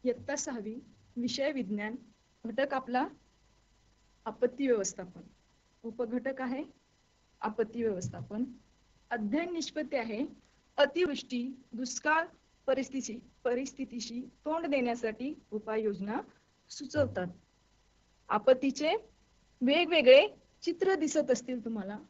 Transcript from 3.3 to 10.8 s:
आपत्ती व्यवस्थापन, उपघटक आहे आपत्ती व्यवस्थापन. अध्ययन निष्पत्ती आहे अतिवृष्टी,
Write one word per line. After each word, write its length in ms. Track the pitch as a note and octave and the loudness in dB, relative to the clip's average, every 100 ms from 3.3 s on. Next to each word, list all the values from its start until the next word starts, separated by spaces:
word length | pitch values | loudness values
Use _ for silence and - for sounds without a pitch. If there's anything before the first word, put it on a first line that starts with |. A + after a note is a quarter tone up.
| _ _ _ _ _ _ _ _ _ | _ _ _ _ _ _ _ _ _
आपत्ती 420 | A3+ A3 B3 B3 C4+ | -12 -2 -2 0 2
व्यवस्थापन, 540 | A3+ F#3+ - F3+ F3 - _ _ _ _ _ | 2 2 -6 -14 -16 -20 _ _ _ _ _
उपघटक 580 | A#3 A3+ A#3 B3 B3+ C4+ | -12 -6 -4 -2 -4 -4
आहे 220 | B3+ C4 - - _ _ _ _ _ _ | -4 -6 -8 -16 _ _ _ _ _ _
आपत्ती 420 | G#3+ G#3+ A3 A#3+ | -6 -2 -2 0
व्यवस्थापन. 600 | A3+ F#3 F3+ F3 F3 G#3+ C4 - _ _ _ _ _ | -2 -2 -6 -8 -8 -6 -6 -8 _ _ _ _ _
अध्ययन 420 | A#3+ G#3 C#4+ F4 | -4 0 0 0
निष्पत्ती 440 | E4+ - D4+ D4 C#4 | -4 -4 -6 -2 -2
आहे 280 | A3+ G#3+ D4+ - _ _ _ | -2 -4 -4 -6 _ _ _
अतिवृष्टी, 720 | - | 2